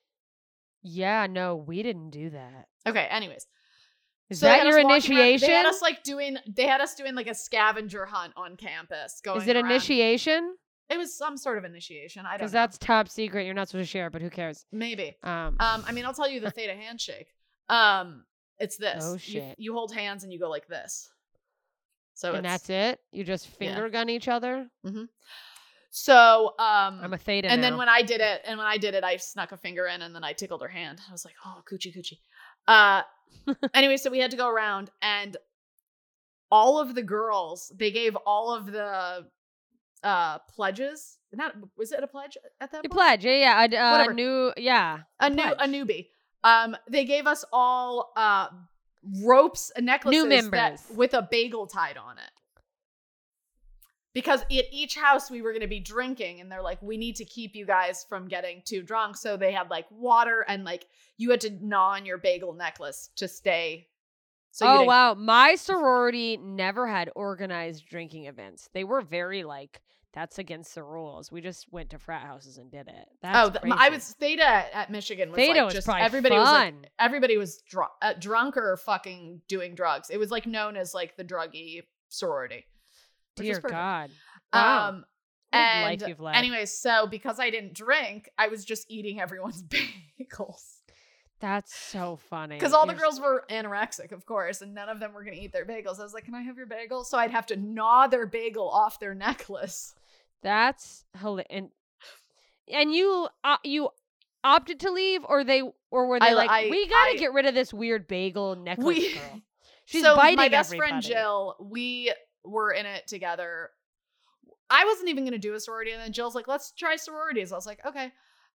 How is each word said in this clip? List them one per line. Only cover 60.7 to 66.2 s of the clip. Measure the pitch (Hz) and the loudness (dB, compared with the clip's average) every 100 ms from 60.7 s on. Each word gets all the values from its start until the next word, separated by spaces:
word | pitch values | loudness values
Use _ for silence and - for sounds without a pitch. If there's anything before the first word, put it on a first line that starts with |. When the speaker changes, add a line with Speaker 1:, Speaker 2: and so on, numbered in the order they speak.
| 175 - _ _ - | -10 -12 _ _ -6
Speaker 2:
you | 233 | 0
had | 240 | 2
to | 220 | 0
gnaw | 190 208 202 190 | -8 -2 2 2
on | 196 | 0
your | 196 180 | -8 -4
bagel | 190 180 185 | -2 -2 -4
necklace | 165 170 - 147 - - - | -8 -8 -8 -14 -14 -16 -10
to | 185 | -10
stay. | - 196 170 165 160 _ _ _ _ _ _ _ | -6 -2 0 -2 -8 _ _ _ _ _ _ _
So | - 233 | 2 8
you | |
Speaker 1:
Oh, | 277 | 8
Speaker 2:
didn't | 247 | 8
Speaker 1:
wow. | 247 247 | 8 6
My | 202 220 233 277 | 4 4 8 8
sorority | 349 - 381 277 247 240 240 | 6 0 2 4 4 2 0